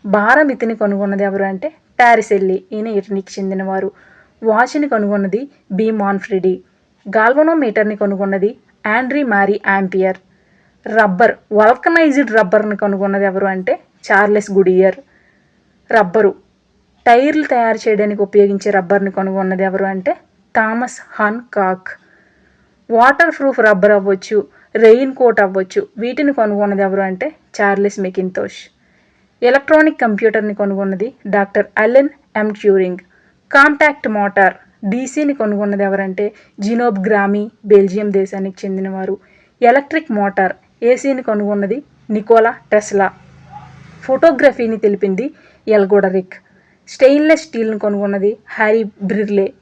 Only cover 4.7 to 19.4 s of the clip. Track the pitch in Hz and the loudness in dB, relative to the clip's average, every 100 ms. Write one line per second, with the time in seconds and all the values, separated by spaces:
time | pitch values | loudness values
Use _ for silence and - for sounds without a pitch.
4.7 | 302 294 226 208 202 196 208 285 _ _ | 0 -2 -2 -2 -2 -2 -4 -8 _ _
5.7 | 190 220 220 196 196 - 190 185 185 _ | -4 -2 -2 -2 -4 -4 -2 -2 -4 _
6.7 | _ _ _ 202 220 226 277 311 330 247 | _ _ _ -4 0 2 2 2 2 0
7.7 | 214 214 208 202 196 196 196 202 254 _ | 0 -2 -2 -2 -2 -2 -2 -2 -4 _
8.7 | _ 214 226 254 277 269 202 196 208 - | _ -4 -2 -2 -2 0 0 0 -2 -2
9.7 | 196 190 190 190 185 _ _ _ _ _ | -2 -2 -2 -2 -4 _ _ _ _ _
10.7 | _ - 214 208 180 233 - _ 208 214 | _ -2 2 2 4 2 2 _ 4 4
11.7 | 247 349 339 311 269 233 220 196 214 214 | 4 2 2 2 2 2 0 2 2 0
12.7 | 202 202 196 202 196 196 190 196 190 190 | -2 -2 -2 -2 0 0 0 -2 -4 -4
13.7 | 339 _ _ - 392 208 208 202 196 185 | -6 _ _ 0 2 4 0 0 2 4
14.7 | 185 190 185 _ _ _ _ _ _ _ | 4 2 0 _ _ _ _ _ _ _
15.7 | _ _ 226 185 214 202 - _ _ _ | _ _ 0 2 2 2 0 _ _ _
16.7 | _ _ _ - 240 285 311 294 247 226 | _ _ _ 2 4 4 0 0 0 0
17.7 | 220 233 208 208 208 196 208 202 196 208 | 0 -2 0 -2 -2 0 2 2 0 0
18.7 | 196 175 202 196 190 190 190 | -2 0 -2 -2 -4 -4 -4